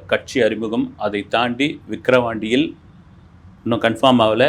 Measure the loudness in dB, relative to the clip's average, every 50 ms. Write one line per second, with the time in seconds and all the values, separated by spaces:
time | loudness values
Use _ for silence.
0 | -4 -4 -4 -4 -4 -4 -2 0 0 0 0 -2 -6 -6 -4 -4 -4 -6 -8 -8
1 | -8 -6 -4 -6 -6 -4 -2 -2 -2 -2 -2 -2 -4 -4 -4 -8 -12 -14 -12 -4
2 | 2 2 4 4 2 0 -4 -6 -4 -2 0 0 0 -2 -6 -14 -20 -20 -20 -20
3 | -20 -20 -20 -20 -20 -20 _ -20 -20 -20 -20 -10 -4 -4 -2 0 0 0 0 4
4 | 4 4 4 4 4 2 2 2 2